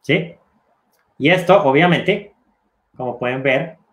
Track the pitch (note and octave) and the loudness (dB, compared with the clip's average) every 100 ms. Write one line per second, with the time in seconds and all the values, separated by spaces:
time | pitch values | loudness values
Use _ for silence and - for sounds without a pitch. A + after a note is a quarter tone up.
0 | - E3+ E3+ - _ _ _ _ _ _ | -2 -4 -4 -16 _ _ _ _ _ _
1 | _ _ C#3 F3 F3 G3 - C#3 F3 D3+ | _ _ 0 0 4 2 4 2 2 0
2 | - G3+ - _ _ _ _ _ _ - | 0 -4 -6 _ _ _ _ _ _ -10
3 | B2 A#2+ B2 C3 C3+ C3 E3 - _ | -10 -6 -6 -4 -2 -2 -4 -14 _